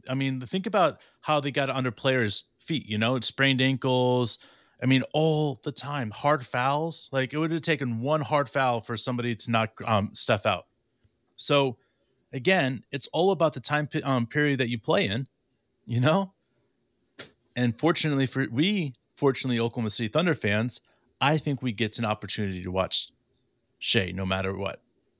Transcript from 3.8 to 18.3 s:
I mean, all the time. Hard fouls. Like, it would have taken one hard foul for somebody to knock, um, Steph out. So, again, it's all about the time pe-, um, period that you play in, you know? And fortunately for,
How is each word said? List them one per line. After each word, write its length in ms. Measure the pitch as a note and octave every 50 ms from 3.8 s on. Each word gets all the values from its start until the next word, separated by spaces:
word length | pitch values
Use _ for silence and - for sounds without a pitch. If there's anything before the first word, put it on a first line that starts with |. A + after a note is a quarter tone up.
| - C3+ B2+ B2+ B2+ B2+ B2 B2 B2 A#2 - - - - - _ _ _ _ _ -
I 20 |
mean, 200 | B2+ C3 C3 B2 - -
all 440 | D3+ D#3 D#3+ D#3 D3+ D3+ D3 C3+ - -
the 80 | D3+ C#3
time. 380 | - - C3+ C#3+ C#3+ B2 G#2+
Hard 340 | G#2 - - C#3+ D3+ D3 B2
fouls. 640 | - - B2 B2 C3+ C#3 D3 D#3+ E3 D#3 - - -
Like, 220 | - C3+ C3 C3 -
it 60 | D3+
would 120 | D#3+ D#3+
have 120 | E3 E3 -
taken 380 | - D#3 C#3+ C#3 B2 A#2 A2+
one 200 | A#2+ C#3 D3+ D#3
hard 260 | C#3+ A2 D3+ D3 C#3+ A#2+
foul 340 | - C#3+ C3+ B2+ A#2+ A2+ -
for 140 | - B2 G#2+
somebody 360 | - C3+ B2+ B2 A#2 A#2+ A#2
to 160 | G#2 - -
knock, 300 | A#2 A2+ A2 A2 - - -
um, 240 | - A2+ G#2 G2 - -
Steph 320 | - - - A#2+ G2+ -
out. 220 | A2 G2 E2+ - _ _ _ _ _ _ _ _ _ _ _ _ _ _
So, 420 | - - - D3 C#3+ C#3 C3+ A#2 - _ _ _ _ _ _ _ _ _ _
again, 540 | - C3 A#2+ F3 F#3+ F#3 D3 B2+ - G2+ - _ -
it's 140 | C#3 - -
all 220 | - D3+ E3+ F#3+
about 240 | G3 D3 E3+ D#3 -
the 60 | C#3
time 260 | - - D3 D3+ D3+
pe-, 160 | C#3+ - D#3 -
um, 240 | C#3 C3+ B2+ A#2
period 340 | A2+ - D3+ D3 D3 C#3 B2+
that 80 | C3 A#2
you 100 | B2 A2+
play 280 | - - D#3+ G3+ F#3+
in, 220 | G2+ G2 A#2+ C#3 - _ _ _ _ _ _ _ _ _ _ _
you 140 | - A#2+ A#2+
know? 340 | B2+ D3+ D#3 G3 G3 F#3 - _ _ _ _ _ _ _ _ _ _ _ _ _ _ _ _ - - - _ _ _ _ _
And 240 | - B2 A#2+ A2+ -
fortunately 480 | - D#3+ E3+ - - D#3 C#3+ C3+ C3+
for, 200 | B2